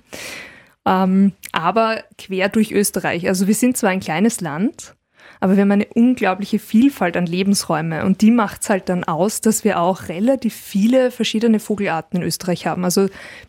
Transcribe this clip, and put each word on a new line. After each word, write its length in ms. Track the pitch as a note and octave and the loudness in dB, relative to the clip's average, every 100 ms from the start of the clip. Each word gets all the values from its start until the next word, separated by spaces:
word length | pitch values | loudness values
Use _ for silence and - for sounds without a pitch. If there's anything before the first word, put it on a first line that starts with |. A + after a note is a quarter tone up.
| _ - - - - - - _ - | _ -16 -14 -14 -18 -20 -20 _ 0
Ähm, 460 | F#3 F#3 F#3+ G3 - - | 2 4 4 4 0 -6
aber 500 | - E3 G#3+ A3+ A3 - - | -4 -2 0 0 -2 -10 -18
quer 300 | - F#3 G3 | -8 -2 0
durch 240 | A3 G#3+ | 0 0
Österreich. 560 | - G3+ G3 E3 E3+ F#3 | 0 -2 -2 -4 -2 -2
Also 180 | F#3 G3 | 0 0
wir 80 | |
sind 220 | G#3+ B3 B3 | 2 0 0
zwar 140 | G#3 | -2
ein 100 | F#3 | -2
kleines 400 | - D#3+ A3 - | -4 0 0 0
Land, 540 | E3 D3 A#3 - - _ _ _ - - | -4 -4 -4 -4 -16 _ _ _ -20 -4
aber 180 | F#3+ G3 | 2 4
wir 60 | |
haben 100 | G3+ | 4
eine 140 | G3+ G#3 | 2 0
unglaubliche 720 | A#3 B3 B3 G3 F#3+ G3+ G#3 | 2 2 2 0 -2 -2 -4
Vielfalt 580 | - A3 C#4 - F3+ F3 | 0 4 4 2 -2 0
an 80 | |
Lebensräume 800 | F3 F3+ F#3+ G3+ - D#3 E3 D#3+ | -2 0 0 0 -2 -4 -2 -2
und 160 | F#3+ F#3+ | -2 2
die 100 | A3 | 4
macht's 380 | A#3+ G3+ - - | 4 0 -4 -2
halt 220 | F#3+ F#3 | -2 -2
dann 140 | F3+ | -4
aus, 360 | F3 D#3+ G3+ - | -2 -2 -2 0
dass 240 | A3 - | 0 0
wir 160 | G#3+ F3 | 0 0
auch 280 | E3+ F#3 - | 0 -2 -6
relativ 460 | E3+ A#3 C4+ A3+ | -2 0 0 -2
viele 560 | - - G3 A3 C4 B3 | -6 -6 0 2 4 2
verschiedene 500 | B3 G#3+ A3 A#3 G#3+ | 0 -2 0 2 2
Vogelarten 600 | - G3+ G3 D#3+ - F3+ | 0 -4 -2 -4 -4 -4
in 60 | E3 | -4
Österreich 400 | - - E3+ E3+ | -4 -4 -4 -4
haben. 180 | E3 | -2
Also 240 | F3+ G3 G3 - - - | 0 0 0 -2 -18 -20